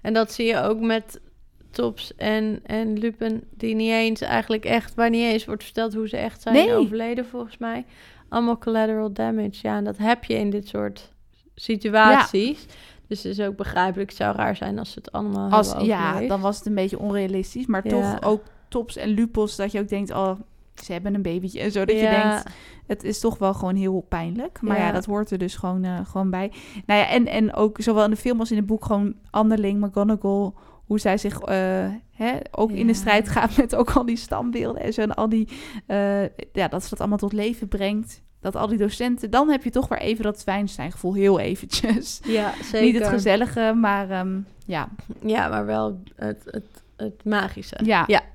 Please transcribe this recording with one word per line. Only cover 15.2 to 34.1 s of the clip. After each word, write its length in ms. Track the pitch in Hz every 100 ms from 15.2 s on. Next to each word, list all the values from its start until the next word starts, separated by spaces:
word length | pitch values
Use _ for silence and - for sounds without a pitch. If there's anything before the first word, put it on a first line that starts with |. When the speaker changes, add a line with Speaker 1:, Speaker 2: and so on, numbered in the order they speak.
| 208 196 196
Speaker 2:
Als, 180 | 214 202
Speaker 1:
hadden 180 | - 208
Speaker 2:
ja, 180 | 196 165
Speaker 1:
overleefd. 200 | 175 240
Speaker 2:
dan 100 | 196
was 160 | 190 208
het 80 | -
een 80 |
beetje 240 | 208 190 196
onrealistisch. 680 | 208 202 190 190 196 240 254
Maar 220 | 196 220
Speaker 1:
Ja. 20 | 202 196 208
Speaker 2:
toch 40 | -
ook 120 | 214 - - _
Tops 280 | 254 233 -
en 120 | 208
Lupos, 480 | 208 226 220 214 -
dat 160 | 202
je 80 | 208
ook 80 | 202
denkt, 220 | 202 190
"Oh, 200 | - 190 190 - - - -
ze 80 | -
hebben 220 | 175 196
een 80 | 202
babytje." 380 | 180 170 185 -
En 100 | 208
zo, 120 | 202
dat 120 | 190 220
je 60 |
Speaker 1:
Ja. 260 | 220 214 214
Speaker 2:
denkt, 200 | 214 - - - - -
het 180 | 208
is 160 | - 214
toch 180 | 233 226
wel 160 | 196
gewoon 200 | 196 185
heel 260 | 190 190 190 -
pijnlijk. 520 | 170 165 190 302 -
Maar 180 | 214 202
ja, 80 | 202
Speaker 1:
Ja. 60 |
Speaker 2:
dat 120 | 190
hoort 260 | 190 202 214
er 80 | 185
dus 180 | 185 -
gewoon, 280 | 185 185
eh, 140 | 185 180 185
gewoon 240 | 190 190
bij. 220 | 185 196 - - 208 -
Nou 140 | 208
ja, 80 | -
en, 180 | 247 240
en 280 | - 214
ook 220 | - 214 214
zowel 240 | 226 214
in 60 | 214
de 60 | 214
film 240 | 254 240
als 100 | 226
in 60 | 214
het 100 | 202
boek 180 | 220
gewoon 300 | - 202 202 - -
Anderling, 500 | 208 220 220 202 202
McGonagall, 720 | 202 190 208 208 196 196 196 - - - -
hoe 120 | 208
zij 180 | 208 196
zich, 220 | 202 -
eh, 480 | - 190 185 185 190 214 -
hè, 200 | - 226 254 -
ook 200 | - 220
in 160 | 202 233
de 60 |
Speaker 1:
Ja. 60 | 214
Speaker 2:
strijd 300 | 202 208 214
gaat 280 | - 226 -
met 180 | 240
ook 160 | 240 233
al 140 | -
die 120 | 240